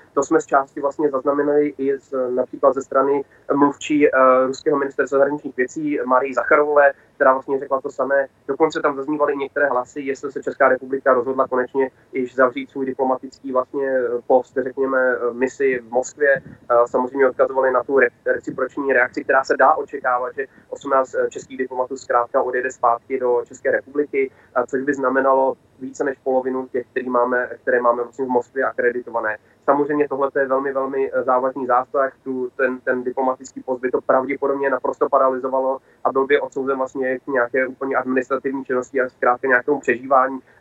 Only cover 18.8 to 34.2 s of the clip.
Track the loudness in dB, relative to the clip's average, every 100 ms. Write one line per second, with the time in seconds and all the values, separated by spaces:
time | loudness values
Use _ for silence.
18.8 | 0 0 0 -4 0 0 2 4 4 4
19.8 | -2 -6 -2 -2 -4 -8 -12 -14 -16 -12
20.8 | 0 0 0 -2 -4 -4 -10 -8 -6 -4
21.8 | -6 -6 -2 0 0 -2 -2 -2 -4 -2
22.8 | 0 0 -4 -2 0 0 -2 -6 -2 -2
23.8 | -2 -4 -2 -2 -4 -6 _ -4 -2 -2
24.8 | -2 -2 0 0 2 4 2 -2 _ -16
25.8 | -12 -6 -6 -4 -2 0 0 -4 -6 -6
26.8 | -6 -6 -2 0 2 0 -4 -6 -2 2
27.8 | 2 0 -2 -6 -2 -2 -2 -4 -4 0
28.8 | -2 -2 -4 -4 -4 -6 _ _ 0 2
29.8 | 2 0 0 -2 -2 0 0 0 -2 -2
30.8 | -2 -2 -2 -2 0 2 0 -2 0 0
31.8 | 0 -2 -2 -4 -8 -6 -4 -2 -2 -2
32.8 | -4 -4 -4 -2 -2 -4 -8 -12 -6 -4
33.8 | -2 -2 2 0